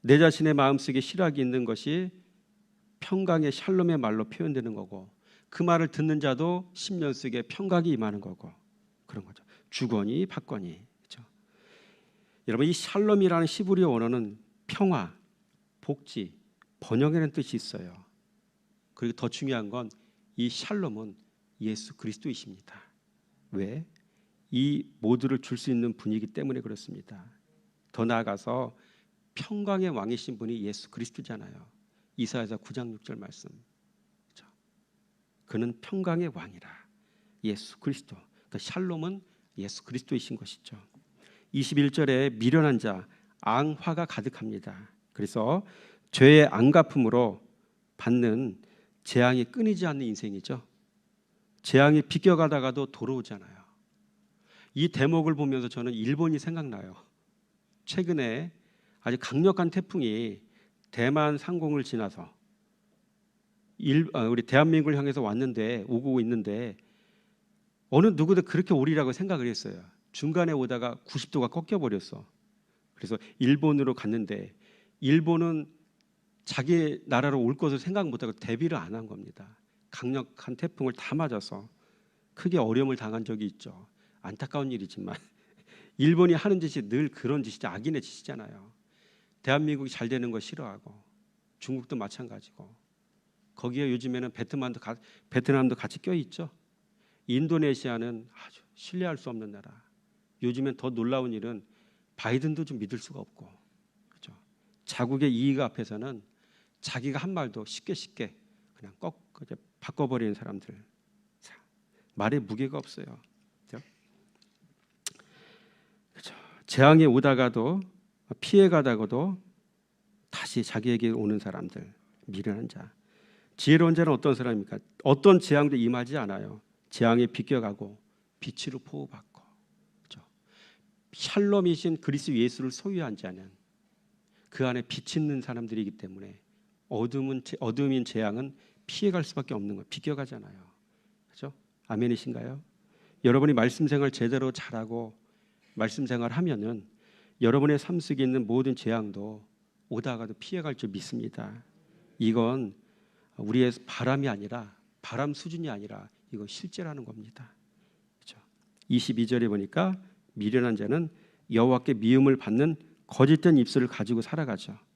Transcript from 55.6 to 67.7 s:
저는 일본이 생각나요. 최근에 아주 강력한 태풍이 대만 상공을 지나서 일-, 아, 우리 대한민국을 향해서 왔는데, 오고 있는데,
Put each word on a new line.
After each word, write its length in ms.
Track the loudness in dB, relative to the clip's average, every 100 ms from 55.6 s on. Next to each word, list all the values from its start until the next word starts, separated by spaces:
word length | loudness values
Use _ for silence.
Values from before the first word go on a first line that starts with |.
| -4
저는 280 | -6 -6
일본이 440 | -4 -2 0 0 0
생각나요. 560 | -4 -8 -8 -10 -14 -20 _ _ _ _ _ _ _ _ -8
최근에 680 | -4 0 0 0 -4 -8 -14 _ _ _ _
아주 160 | -4 -4
강력한 520 | -2 4 4 4 2
태풍이 720 | 0 -4 -2 -2 -2 -4 -8 _ _ _ _ _
대만 480 | -2 0 2 2 0
상공을 460 | -4 -4 -2 -2
지나서 460 | -2 -4 -4 -8 -18 _ _ _ _ _ _ _ _ _ _ _ _ _ _ _
일-, 320 | 2 2 2
아, 120 | 0
우리 180 | 0 0
대한민국을 560 | 4 4 6 4 2 0
향해서 240 | 0 -2
왔는데, 640 | -2 -2 -2 -2 -4 -4 -2
오고 320 | -2 0 0
있는데, 560 | 0 -2 -2 -6 -8 -12 _ _ _ _ _ _ _ _ _